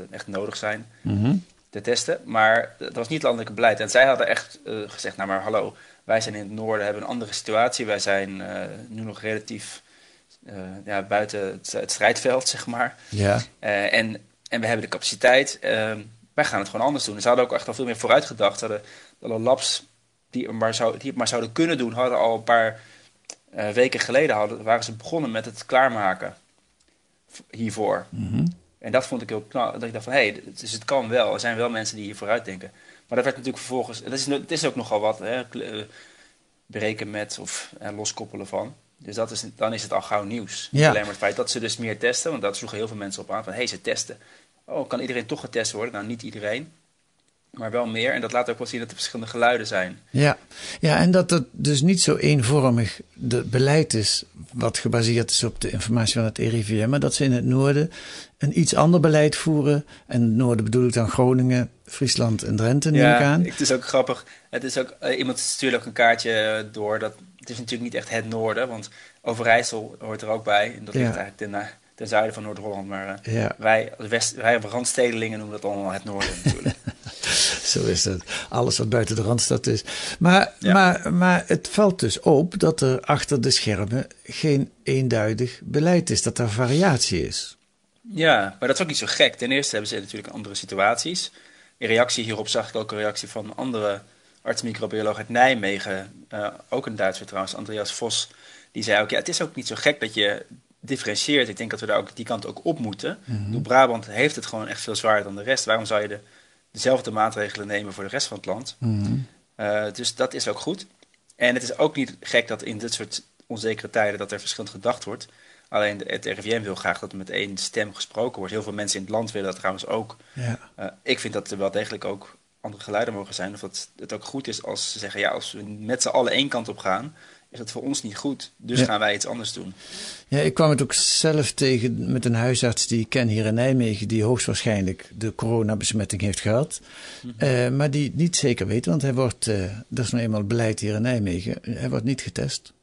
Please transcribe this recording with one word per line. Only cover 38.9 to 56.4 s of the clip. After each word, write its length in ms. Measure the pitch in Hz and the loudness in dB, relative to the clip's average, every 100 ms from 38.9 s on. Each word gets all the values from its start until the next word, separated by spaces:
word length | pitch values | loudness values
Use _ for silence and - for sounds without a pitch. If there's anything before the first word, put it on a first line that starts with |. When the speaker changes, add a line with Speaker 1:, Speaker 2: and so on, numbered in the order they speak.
| _ | _
Speaker 1:
Dus 180 | 113 | -10
dat 160 | 107 113 | -6 -4
is, 140 | 110 107 - | -6 -10 -4
dan 160 | 110 | -4
is 100 | 113 | -4
het 100 | 110 | -4
al 100 | 98 | -4
gauw 220 | - 104 | -2 -2
nieuws. 440 | 101 117 98 - - | -2 -8 -8 -12 -2
Niet 120 | 135 | 4
Speaker 2:
Ja. 60 | 151 | 4
Speaker 1:
alleen 120 | 107 | 4
maar 100 | 104 | -2
het 80 | 101 | -2
feit 180 | 101 101 | -2 0
dat 140 | 120 | -2
ze 100 | 123 | -4
dus 160 | 113 - | -4 -4
meer 220 | 113 104 | -6 -2
testen, 320 | 120 123 165 | 0 0 -2
want 120 | 143 | -4
daar 120 | 101 | -4
sloegen 240 | 98 110 104 | -6 -8 -6
heel 100 | 110 | -6
veel 80 | 107 | -8
mensen 260 | 101 98 | -10 -10
op 80 | 101 | -8
aan 140 | 110 | -8
van, 80 | 110 | -6
"Hé, 140 | 101 120 | -4 -4
ze 140 | 98 | -4
testen. 380 | - - - - - - _ _ | -4 -4 -6 -12 -20 -20 _ _
Oh, 240 | - - 131 | -8 -6 -4
kan 120 | 123 | -6
iedereen 260 | 127 123 113 | -4 -6 -6
toch 140 | 147 | -8
getest 320 | 123 117 110 | -4 -4 -4
worden?" 200 | 107 117 | -4 -6
Nou, 140 | 107 104 | -6 -8
niet 160 | 117 | -10
iedereen, 500 | 120 110 104 117 160 _ _ _ _ _ _ _ _ | -10 -8 -6 -6 -8 _ _ _ _ _ _ _ _
maar 200 | - 113 | -10 -4
wel 160 | 117 117 | -2 -2
meer. 260 | 110 120 | 0 0
En 80 | 131 | 0
dat 120 | 113 | 0
laat 180 | 123 120 | 0 -2
ook 80 | 113 | -4
wel 80 | 123 | -6
zien 140 | 123 | -8
dat 80 | 113 | -10
er 60 | |
verschillende 360 | - - 120 110 | -8 -8 -8 -8
geluiden 360 | 117 120 123 107 | 2 2 2 0
zijn. 320 | 101 90 95 _ | -2 -4 -8 _
Speaker 2:
Ja. 280 | 131 147 - - - - - | 2 2 2 -6 -16 -14 -2
Ja, 160 | 160 151 | 2 6
en 120 | 175 | 6
dat 200 | 185 180 | 6 6
het 140 | 175 - | 2 0
dus 300 | - 143 143 | -2 0 4
niet 220 | 160 190 | 4 4
zo 140 | - 151 | 4 4
eenvormig 840 | 147 147 113 147 131 117 107 - - | 4 4 4 4 6 4 2 -4 -16
de 320 | - 123 120 | -8 -2 -2
beleid 500 | - 123 135 156 147 | 0 2 4 4 4
is 300 | 113 101 - - - 82 | 2 2 0 -4 -16 -12
wat 260 | - 117 - | -2 -2 0
gebaseerd 520 | 117 117 113 117 113 | 0 2 2 2 2
is 140 | - | 0
op 160 | 117 - | 0 -4
de 100 | - | -4
informatie 440 | 110 110 117 110 | -4 0 2 2
van 100 | 120 | 2
het 140 | 110 | 0
R 40 | - | 0